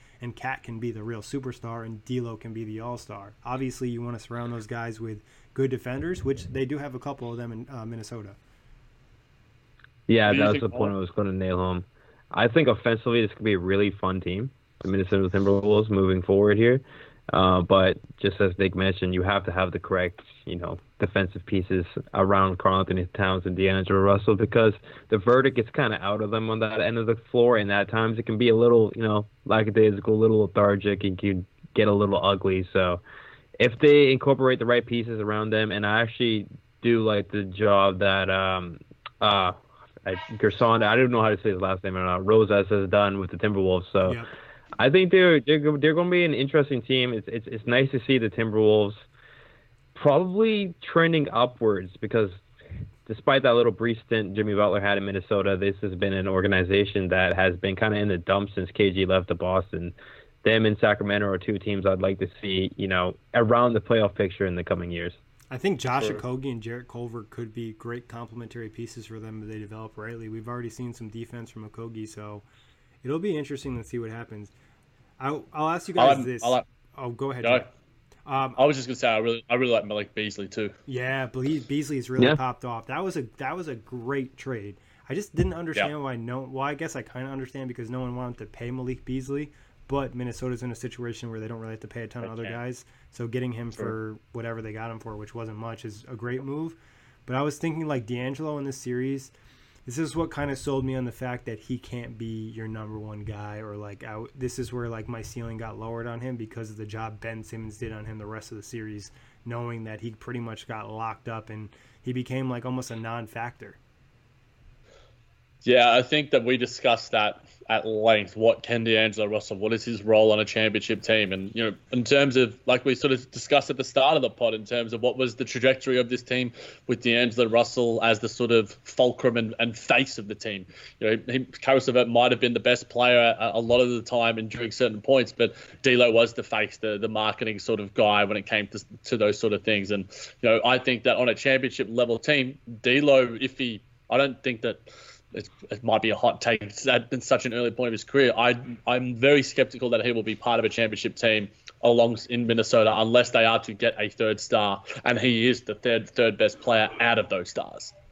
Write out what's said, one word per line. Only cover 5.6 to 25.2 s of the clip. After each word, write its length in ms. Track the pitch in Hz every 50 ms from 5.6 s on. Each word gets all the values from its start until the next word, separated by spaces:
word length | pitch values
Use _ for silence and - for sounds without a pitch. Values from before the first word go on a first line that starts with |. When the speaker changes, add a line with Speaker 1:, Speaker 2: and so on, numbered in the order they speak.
| 135 135
Speaker 1:
defenders, 520 | 127 117 - 123 127 139 151 170 180 - -
which 220 | 135 139 - -
they 180 | - 127 135 135
do 140 | 131 147 143
have 160 | 147 143 127
a 60 | 127
couple 320 | - 147 135 - 123 117
of 60 | 117 117
them 140 | 120 117
in, 160 | 113 110 123 139
uh, 160 | 139 120 110 113
Minnesota. 480 | 117 117 107 - 123 113 104 98 101 - _ _ _ _ _ _ - - _ - _ _ _ _ _ _ _ _ _ _ _ _ _ _ _ _ _ _ - - _ _ _ -
Speaker 2:
Yeah, 200 | 113 113 107 104
Speaker 3:
What 40 | 101
do 40 | 90
you 60 | 98
Speaker 2:
that's 80 | 104 101
Speaker 3:
think, 100 | - 117
Speaker 2:
the 60 | 101
point 220 | 90 123 104 101
Speaker 3:
Paul? 60 | 101 95
Speaker 2:
I 20 |
was 100 | 92 87
gonna 200 | - - 101 98
nail 260 | 95 95 92 92 90 90
home. 260 | 92 92 92 87 90 - _ _ _ _ _ _ _ -
I 160 | - - 113 120
think 200 | 113 165 151 127
offensively, 540 | 107 110 - 120 113 113 - 123 117 120 110
this 80 | 101 -
could 80 | - -
be 80 | 90 101
a 60 | 90
really 320 | 87 92 98 98 104 101
fun 300 | 95 98 - 92 92 92
team, 280 | 87 90 90 98 120 135 - _ _ _ _ - -
the 60 | 95
Minnesota 400 | 98 95 92 92 104 98 95 90
Timberwolves, 600 | 92 98 98 98 98 101 101 104 107 110 110 110
moving 320 | 104 98 95 95 92 92
forward 360 | 87 - 98 98 104 104 104 107
here. 240 | 117 120 123 131 - - - - - - - _ _ - -
Uh, 280 | - 95 92 92 92
but 360 | 87 - 95 95 92 95 87 - - - - -
just 240 | - 98 92 -
as 160 | 101 92 90 -
Nick 180 | 95 92 90
mentioned, 380 | 92 95 95 95 - 92 90 92
you 80 | 92 90
have 220 | 95 101 98 95
to 60 | 95
have 200 | 85 92 92 90
the 80 | - 90
correct, 420 | - - 95 92 90 87 - - - - - _ _
you 100 | - 90 87
know, 200 | 85 82 82 85 - _ _ -
defensive 460 | 98 92 - 98 95 92 - 87 -
pieces 400 | - 104 95 90 - 95 92 85 - - - - - -
around 440 | 101 95 95 101 98 95 95 92 92
Karl-Anthony 480 | - 95 95 95 95 - 92 92 90 90 -
Towns 320 | - 98 95 92 92 87
and 100 | 95 90
D'Angelo 440 | 90 95 95 95 95 92 - 98 95
Russell, 360 | 95 98 98 101 - - 107
because 380 | 98 110 - - 117 113 110 104 - - - - - - -
the 80 | 110
verdict 400 | 104